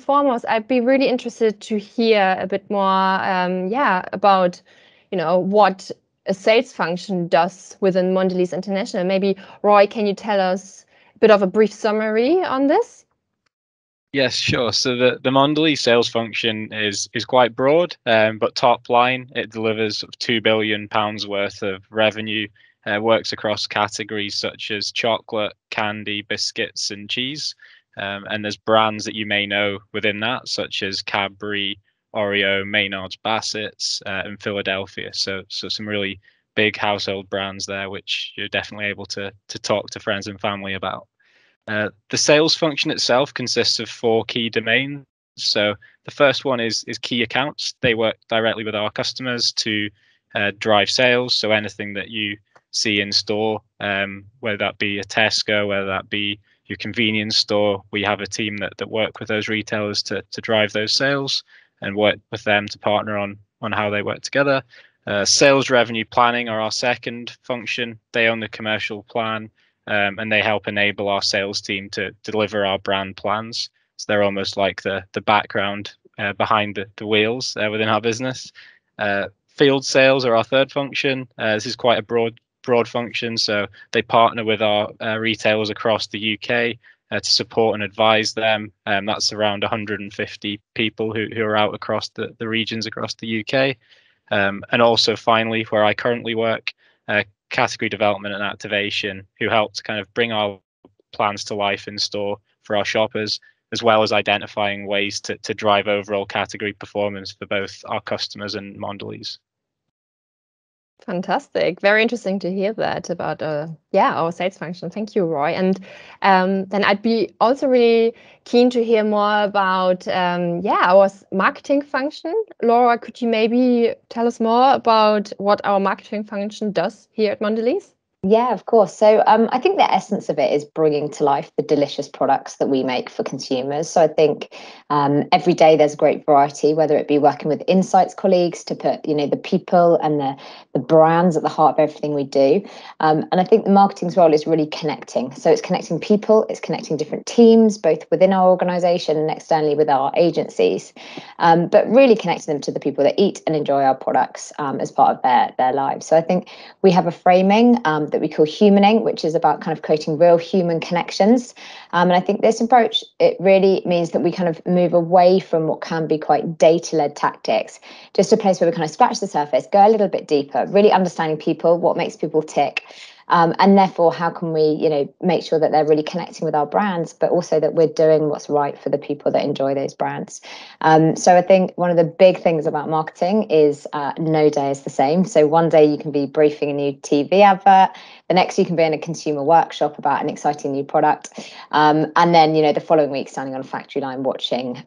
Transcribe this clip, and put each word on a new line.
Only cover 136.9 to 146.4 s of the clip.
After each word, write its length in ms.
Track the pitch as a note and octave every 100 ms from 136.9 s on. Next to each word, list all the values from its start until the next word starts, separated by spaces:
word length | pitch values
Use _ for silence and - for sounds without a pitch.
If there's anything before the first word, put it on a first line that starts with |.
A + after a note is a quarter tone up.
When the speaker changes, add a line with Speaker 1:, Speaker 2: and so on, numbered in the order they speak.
| C#3+
Speaker 3:
it 100 | -
be 100 | C#3+
working 300 | C#3+ C#3 D#3+
with 160 | C#3+ -
insights 480 | F#3 F3+ F#3+ F3
colleagues 520 | - G3 F#3 F3 E3 -
to 100 | -
put, 300 | D3+ B2 -
you 80 | D3+
know, 100 | C#3+
the 120 | C#3+
people 580 | - F#3 - F3+ E3+ E3
and 160 | D#3 D3
the, 160 | C3+ C#3 - - -
the 60 | D3+
brands 580 | - D#3+ D#3 E3 F3+ D3+
at 60 |
the 60 | D3
heart 260 | - D3+ C3
of 40 |
everything 340 | D3+ - D3+
we 120 | D3 C#3
do. 360 | C#3 C3+ F3+ G3 - - -
Um, 260 | D#3 D#3 -
and 80 | F#3
I 60 | F3+
think 180 | -
the 80 | -
marketing's 460 | G3 G3 - F3 F#3
role 160 | E3
is 120 | D3+ D3+
really 220 | D#3+ D3+
connecting. 640 | - D#3+ C3+ - - B2+ C#3
So 140 | E3+
it's 120 | D3+
connecting 360 | - F3+ - E3
people, 480 | - G#3 G#3 A3